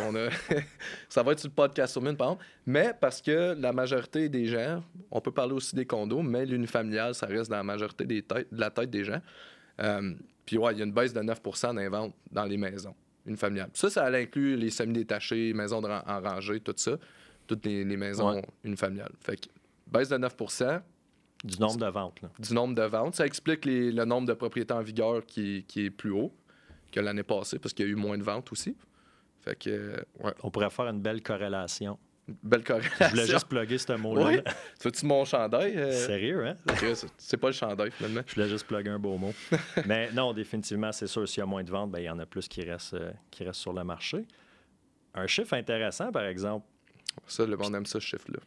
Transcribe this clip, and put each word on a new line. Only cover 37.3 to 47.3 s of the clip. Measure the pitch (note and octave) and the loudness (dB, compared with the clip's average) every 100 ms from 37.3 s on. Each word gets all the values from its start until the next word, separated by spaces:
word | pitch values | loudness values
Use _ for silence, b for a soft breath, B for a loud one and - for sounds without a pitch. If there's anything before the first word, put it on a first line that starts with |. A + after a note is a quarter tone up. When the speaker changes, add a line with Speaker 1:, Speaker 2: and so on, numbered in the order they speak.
| - | 0
Speaker 1:
pas | C3+ | 2
le | |
chandail, | B2+ A2+ G2+ G#2+ | 0 -2 0 -2
finalement. | - A2 A2+ | -2 -4 -4
Speaker 2:
Je | B2+ - | -4 0
voulais | G#2 | 0
juste | G#2 - | 0 -2
plugger | G#2 G2+ | -4 -2
un | G#2 | -2
beau | G2+ F#2+ | -2 -2
mot. | G2 G#2+ - | -4 -6 0
Speaker 1:
<laughs> | D#3 - - G2+ | 0 0 -2 2
Speaker 2:
Mais | A2 A#2 | 2 2
non, | A#2+ B2+ | 0 0
définitivement, | A2 G#2+ A2 - G#2 G#2+ | 0 -4 -4 -2 -2 -2
c'est | G#2 G2+ | -2 -4
sûr, | - G2+ | -2 -2
s'il | - | -2
y | |
a | G2 | -2
moins | G2 | -2
de | F2+ | -2
ventes, | G2 G2+ | -2 -2
ben, | F2 | -4
il | |
y | E2+ | -4
en | E2 | -6
a | E2 | -6
plus | G2 - | -8 -8
qui | - | -8
restent, | E2+ F2 - | -8 -8 -8
euh, | F2+ E2+ - _ | -8 -8 -10 _
qui | - | -10
restent | F2+ F2+ | -8 -8
sur | - | -6
le | F2+ | -4
marché. | F2 E2+ - F3+ A3+ b b b b b _ _ _ | -4 -6 -6 -6 -8 b b b b b _ _ _
Un | F#2 F#2+ | -4 -2
chiffre | - A3+ | 0 0
intéressant, | B2+ A#2 A2+ A2 - A#3+ | -2 0 0 0 -2 -4
par | F3 | -2
exemple. | G2+ F2+ G2+ G#2+ - _ _ - - - | -2 -2 -2 -4 -8 _ _ -16 -12 -10
Speaker 1:
Ça, | - | -6